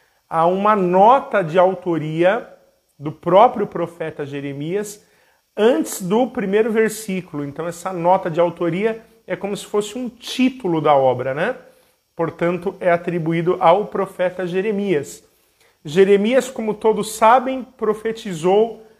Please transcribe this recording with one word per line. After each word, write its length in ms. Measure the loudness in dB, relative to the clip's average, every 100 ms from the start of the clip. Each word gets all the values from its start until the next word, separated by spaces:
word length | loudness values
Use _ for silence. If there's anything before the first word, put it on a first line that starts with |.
| _ _ -6
há 160 | 0 2
uma 300 | 2 2 2
nota 640 | 2 4 6 6 2 -4
de 160 | 0 2
autoria 880 | 2 2 -4 -4 -4 0 2 0 -4 -18 _ _ _ _
do 100 | -12
próprio 560 | -8 2 6 6 4 -6
profeta 600 | -6 -8 -8 -10 -8 -10
Jeremias 800 | -8 -8 -8 -6 -6 -6 -12 _ _ _ _ _ 0
antes 440 | 2 2 -2 -6
do 260 | -2 0 0
primeiro 420 | -2 -2 0 2
versículo. 760 | 0 0 -2 -8 -8 -8 -8 -8
Então 200 | -8 -10
essa 280 | -8 -8
nota 360 | -2 2 2 0
de 120 | 0
autoria 600 | 0 0 -4 -2 -4 -4 -12 _ -10
é 120 | -8
como 180 | -6 -8
se 100 | -4
fosse 320 | -4 -4 -6
um 120 | -10
título 720 | -12 -10 -2 0 0 -2 0
da 120 | 4
obra, 400 | 4 4 2 -2
né? 220 | -4 -4 -6 -12 _ _ _ _
Portanto, 640 | -6 -6 -2 -2 -2 -6 -4
é 140 | 0
atribuído 640 | 0 0 -4 -2 -2 0 2
ao 240 | 4 4 2
profeta 600 | -4 -4 -2 -4 -4 -4
Jeremias. 800 | -4 -2 -2 -2 -2 -4 -12 _ _ _ _ _ _ -2
Jeremias, 640 | 4 6 4 4 0 -2
como 240 | -4 -6
todos 420 | -2 -2 0 -4 0
sabem, 480 | 4 4 2 -6
profetizou 1200 | -10 -6 -4 -4 -6 -8 -8 -4 2 2 2 -2 -20 _